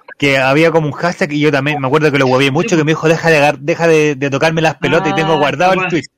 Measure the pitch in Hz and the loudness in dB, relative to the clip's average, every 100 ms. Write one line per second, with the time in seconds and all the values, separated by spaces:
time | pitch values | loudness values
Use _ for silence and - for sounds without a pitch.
0 | - - 139 135 131 143 165 160 151 131 | -20 -4 -2 0 2 2 2 2 -2 -4
1 | 175 175 151 147 147 143 139 151 131 156 | -6 -4 -4 -2 0 0 0 -4 0 0
2 | 151 139 135 127 135 135 220 170 151 160 | 2 0 2 2 2 0 0 0 0 0
3 | 160 160 165 156 143 139 143 160 170 160 | 0 0 2 2 2 0 -4 -2 2 2
4 | 151 139 143 135 160 165 160 143 143 156 | 2 -2 -4 0 0 0 -2 -2 -2 0
5 | 160 147 156 147 143 135 180 185 180 170 | 0 -2 0 0 0 0 0 0 -2 -4
6 | - | -6